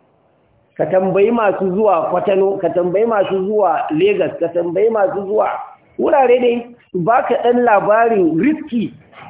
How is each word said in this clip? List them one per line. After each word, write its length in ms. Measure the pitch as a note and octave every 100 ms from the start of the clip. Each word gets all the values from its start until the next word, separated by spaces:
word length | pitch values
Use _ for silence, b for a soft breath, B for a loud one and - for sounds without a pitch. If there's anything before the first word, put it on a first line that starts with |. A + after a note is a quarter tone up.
| _ _ _ _ _ _ _ -
Ka 80 | D#3
tambayi 440 | F#3 F#3+ F#3 G#3+
masu 400 | A#3 G#3 - F#3+
zuwa 360 | F#3 G#3+ E3+ D#3
Kwatano, 480 | F3 F3+ F#3+ G3 G3
ka 100 | E3
tambayi 380 | F3+ F3 F#3+ A#3
masu 400 | G#3+ D#3+ F#3+ F#3+
zuwa 400 | G#3+ F#3 D3 -
Legas, 460 | D#3 G3+ F#3+ D#3 -
ka 80 | E3
tambayi 420 | E3+ E3+ F3 A3+
masu 340 | A3 F#3+ G3 F#3+
zuwa 220 | G#3+ - - - - _ -
wurare 400 | D#4 D4 B3 B3
dai, 360 | A#3+ A#3+ - b b
su 60 | F3+
baka 340 | E3+ B3 - A#3
ɗan 220 | A#3+ B3
labarin 760 | A#3 G3 F3 A3 A#3 G#3 E3 D#3+
riski 520 | C4 D#4 - A#3 D#3 - - - -